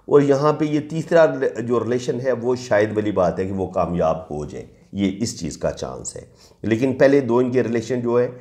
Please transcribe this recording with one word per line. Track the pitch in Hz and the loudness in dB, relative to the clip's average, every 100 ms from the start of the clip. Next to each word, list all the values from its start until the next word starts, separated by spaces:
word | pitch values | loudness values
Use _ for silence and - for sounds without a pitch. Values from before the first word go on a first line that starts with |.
| - | 2
और | 143 | 4
यहाँ | 143 139 151 | 6 4 2
पे | 151 156 | 0 0
ये | 147 | -2
तीसरा | 147 160 151 165 | -4 -6 2 4
रिले-, | 156 139 131 - | 4 4 -2 -2
जो | 117 120 | -2 0
रिलेशन | 107 123 - 123 | 0 -2 -2 -2
है | 131 | -2
वो | 120 117 127 | -2 -2 -4
शायद | - 104 110 | 0 2 2
वाली | 104 104 | 0 0
बात | 95 87 87 | 2 2 0
है | 95 | -4
कि | |
वो | 98 90 | -4 -4
कामयाब | 95 85 87 80 78 - | -2 -2 0 0 0 -6
हो | 76 73 | -10 -10
जाए। | 62 - _ _ | -12 -16 _ _
ये | 98 98 | -4 -2
इस | - 117 - | -2 -6 -6
चीज़ | 80 71 | -10 -6
का | 80 | -6
चांस | - 64 64 - - | -4 -10 -10 -12 -14
है। | - _ - _ | -18 _ -20 _
लेकिन | 104 110 135 | -2 0 0
पहले | 127 139 139 | 4 4 4
दो | 120 120 | 4 2
इनके | 127 127 | 2 0
रिलेशन | 120 117 110 127 | 0 -2 -4 -4
जो | 117 120 | 0 0
है | 123 - | 0 -6